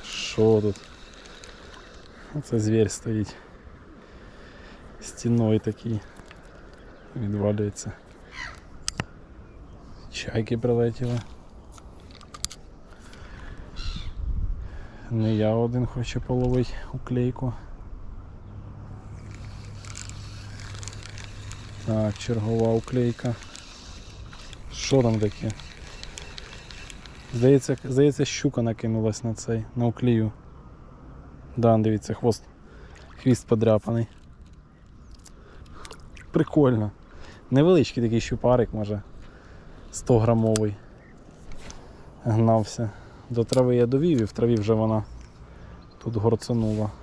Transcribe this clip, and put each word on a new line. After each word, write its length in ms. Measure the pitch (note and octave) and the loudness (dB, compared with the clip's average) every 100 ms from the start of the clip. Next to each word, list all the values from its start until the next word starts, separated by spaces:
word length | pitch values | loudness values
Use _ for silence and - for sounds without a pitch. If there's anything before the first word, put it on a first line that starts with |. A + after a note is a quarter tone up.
що 580 | - - - - A2 A2 | -10 -8 -6 4 6 6
тут? 140 | G#2 G2 - - - - - - - - - - - - - - - D3 | 4 -2 -10 -20 -20 -20 -20 -18 -18 -18 -18 -18 -18 -20 -20 -20 -10 -10
Оце 240 | - A#2 | -2 0
звір 320 | G#2+ A2 G#2 | 4 6 4
стоїть. 440 | - - G#2+ G2+ - - - - - - - - - - - - - - - - - | 2 -4 -2 -2 -6 -18 -20 -20 -20 -20 -20 -20 -20 -20 -20 -20 -20 -20 -18 -20 -16
Стіною 580 | - - A#2+ A#2 A2 G#2+ | -16 -4 2 4 6 4
такий. 400 | - G#2+ A#2+ A2 - - - - - - - - - - - - | 2 -6 -4 -4 -6 -20 -20 -20 -20 -20 -20 -20 -20 -20 -14 -6
Відвалюється. 760 | G#2 G2+ G2+ G#2 G#2 - - - - - - - - - - - - - - - - - - - - - - - - | -2 2 2 2 0 -2 -10 -12 -16 -20 -18 -12 -12 -12 -16 -10 -10 -8 -12 -12 -20 -20 -18 -18 -18 -18 -18 -16 -12
Чайки 460 | - - A#2 G#2+ A#2 | -10 -4 -2 0 2
прилетіли. 600 | A#2+ A#2+ A#2+ A2 B2 A#2+ - - - - - - - - - - - - - - - - - - - - - - - - - - - - - - - - - - - - - - - | 4 4 4 2 -2 -2 -4 -14 -18 -20 -20 -20 -18 -18 -18 -18 -18 -10 -10 -10 -18 -20 -20 -18 -18 -16 -14 -14 -12 -12 -14 -6 -6 -4 -8 -6 -2 0 0 -2 -6 -10 -12 -14 -4
Не 240 | A#2 A2 A2 | 0 2 4
я 180 | G#2+ | 4
один 320 | A2+ A#2 B2 A#2+ | 4 2 2 -2
хочу 360 | C3 A#2 - | -2 -4 -4
половити 520 | - B2+ B2 B2+ A#2+ - - | -2 0 4 2 2 -2 -8
уклейку. 600 | C3 - B2 B2 B2 C3 A2+ - - - - - - - - - - - - - - - - - - - - - - - - - - - - - - - - - - - - - - - - - - - | -10 -4 0 0 0 -6 -6 -12 -14 -14 -12 -12 -12 -14 -16 -16 -14 -14 -14 -14 -14 -14 -14 -14 -14 -14 -14 -14 -14 -12 -12 -12 -12 -12 -14 -14 -14 -12 -12 -12 -12 -12 -12 -12 -12 -12 -12 -12 -10 -2
Так, 320 | A2 G#2+ G#2 | 2 2 0
чергова 560 | - A#2 G#2+ A2+ A2+ | -2 -2 0 2 4
уклейка. 640 | A2+ - B2+ A#2+ A2+ B2+ A#2 - - - - - - - - - - - - - | 2 2 0 2 0 -4 -4 -8 -16 -16 -18 -16 -16 -16 -16 -16 -14 -16 -14 -12
Що 300 | - - C#3 | -8 4 6
там 180 | A#2+ A2 | 6 4
таке? 320 | G#2 - A2 - - - - - - - - - - - - - - - - - - | 0 0 -6 -6 -12 -16 -16 -14 -14 -14 -14 -14 -16 -16 -16 -16 -14 -14 -16 -18 -8
Здається, 440 | B2+ B2 C#3 - C3+ | 4 8 8 6 -4
здається, 420 | C3 C3 D3 C3+ C#3 | 0 4 4 4 -2
щука 360 | - D3 B2+ | 0 -2 0
накинулась 640 | A#2 A2 A#2 A2+ A2 G#2+ | 0 0 0 2 0 0
на 100 | A2+ | -4
цей, 320 | A2 - A2+ A2 - | -4 -2 -4 -2 0
на 100 | A#2+ | 0
уклею. 460 | A#2 B2 A2+ A2 - - - - - - - - - - - - - | 2 2 4 2 -2 -18 -20 -20 -20 -20 -20 -18 -18 -18 -18 -10 4
Да, 200 | A#2 A2 | 6 6
дивіться, 360 | A2 G#2+ - | 6 2 -2
хвост. 300 | A2 A#2+ A2 - - - - - - - | 0 2 2 -2 -20 -20 -20 -18 -18 -18
Хвіст 380 | - - A#2+ - | -2 2 2 4
подряпаний. 600 | A2+ A2+ G#2+ - A#2 A2+ - - - - - - - - - - - - - - - - - - - - - - | 4 6 6 4 -2 -2 -6 -20 -20 -20 -20 -20 -20 -20 -20 -20 -20 -20 -20 -20 -18 -16 -16 -14 -16 -16 -18 -2
Прикольно. 600 | F3 D#3 - C#3 A#2 G#2+ - - - - - - | 0 2 6 6 6 2 -4 -20 -18 -16 -18 2
Невеличкий 520 | C3 D#3+ F#3 B2 - | 6 8 6 4 2
такий 180 | A#2 A2+ | 2 2
щупарик, 520 | - A#2+ A#2+ B2 A2 | 0 0 4 4 4
може, 280 | A2 G#2 G#2 - - - - - - - - - | 0 -2 -4 -6 -16 -18 -18 -20 -20 -18 -18 -14
сто 280 | - - A#2+ | -12 4 6
грамовий. 560 | A2+ A#2 A2 G#2+ G#2+ G2+ - - - - - - - - - - - - - - | 6 4 4 4 0 -2 -14 -20 -20 -20 -20 -20 -12 -12 -12 -14 -16 -18 -20 -8
Гнався. 680 | - A2 A2+ A2+ G#2+ - A2+ - - - - | 0 4 6 6 4 -2 -6 -6 -18 -20 -6
До 140 | A#2+ | 0
трави 320 | A2+ C3 B2+ B2 | 2 4 6 6
я 100 | A#2+ | 6
довів, 360 | C3+ E3+ C#3+ | 6 4 4
і 20 | |
в 80 | G#2+ | 2
траві 240 | - A#2+ A#2 | 2 4 4
вже 180 | G#2 | 4
вона 300 | A2 A2 A2 G#2+ - - - - - - - - - | 4 4 2 0 -10 -18 -18 -20 -18 -18 -18 -20 -10
тут 120 | - A2+ | -4 2
горцанула. 760 | G#2+ A2 - A#2+ A2 G#2+ G#2+ - | 2 2 0 0 2 0 -2 -6